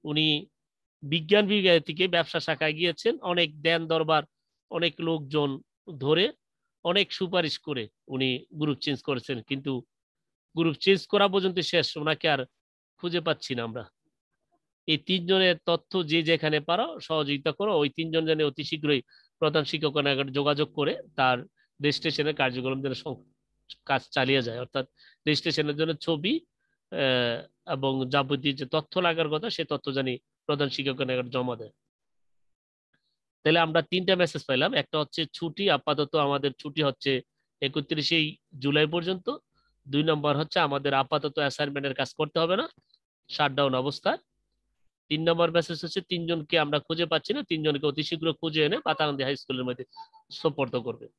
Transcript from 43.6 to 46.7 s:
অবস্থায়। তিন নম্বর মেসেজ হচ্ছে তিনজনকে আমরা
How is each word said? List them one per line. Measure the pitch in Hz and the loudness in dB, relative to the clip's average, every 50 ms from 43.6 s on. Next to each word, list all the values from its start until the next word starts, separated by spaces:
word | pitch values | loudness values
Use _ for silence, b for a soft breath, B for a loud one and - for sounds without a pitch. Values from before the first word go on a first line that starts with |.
| 143 139 131 | 2 2 2
অবস্থায়। | 127 127 143 139 - - 190 294 - _ _ _ _ _ _ _ _ _ _ _ _ _ _ _ _ _ _ | 0 0 -2 -6 -2 -2 -2 -2 -2 _ _ _ _ _ _ _ _ _ _ _ _ _ _ _ _ _ _
তিন | 151 156 160 165 | -4 0 2 2
নম্বর | 165 165 170 165 | 4 4 2 2
মেসেজ | 165 170 160 - 170 156 - | 4 0 0 0 -6 -6 -6
হচ্ছে | 165 - 196 | -6 -6 -6
তিনজনকে | 175 _ 185 170 170 165 170 165 151 - - 165 | -4 _ -6 -4 -2 -2 -2 -2 -2 0 2 2
আমরা | 151 147 | 2 2